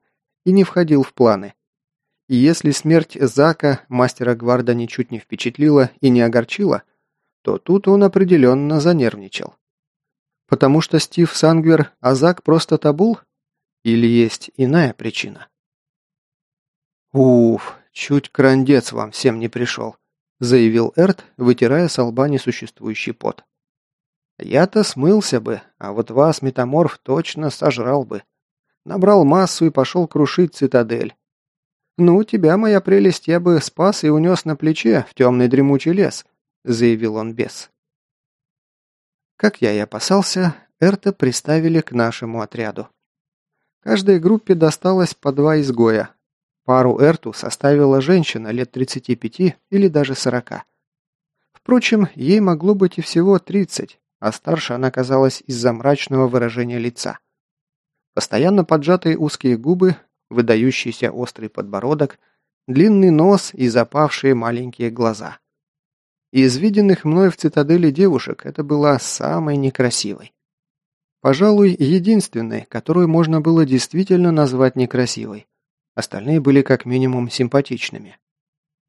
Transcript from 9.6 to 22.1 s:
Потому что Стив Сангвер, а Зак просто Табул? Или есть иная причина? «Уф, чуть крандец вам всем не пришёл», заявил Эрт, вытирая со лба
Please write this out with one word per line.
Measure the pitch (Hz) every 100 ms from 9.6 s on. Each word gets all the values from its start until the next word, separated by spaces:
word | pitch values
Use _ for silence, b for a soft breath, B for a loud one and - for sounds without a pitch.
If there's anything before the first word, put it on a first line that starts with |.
| _ _ _ _ _ _ _ _ -
Потому | 131 135 151
что | - 160
Стив | - - 165 -
Сангвер, | 156 165 160 160 147 _
а | 123 131
Зак | 160 180
просто | - 160 - 156
Табул? | 156 147 214 220 _ _ _ _ _ _
Или | 113 113 117
есть | 117 113 - - -
иная | 131 160 143
причина? | - 117 - 104 101 - _ _ _ _ _ _ _ _ _ _ _ _ _ _ _ _
«Уф, | 139 131 123 117 110 - - _
чуть | - - 143 -
крандец | - 135 135 131 139 -
вам | 117 107
всем | - 131 113
не | 113
пришёл», | 120 123 - 113 - _ _ _ -
заявил | 120 127 113 113 117 -
Эрт, | 185 190 - -
вытирая | 123 123 120 143 175
со | -
лба | 120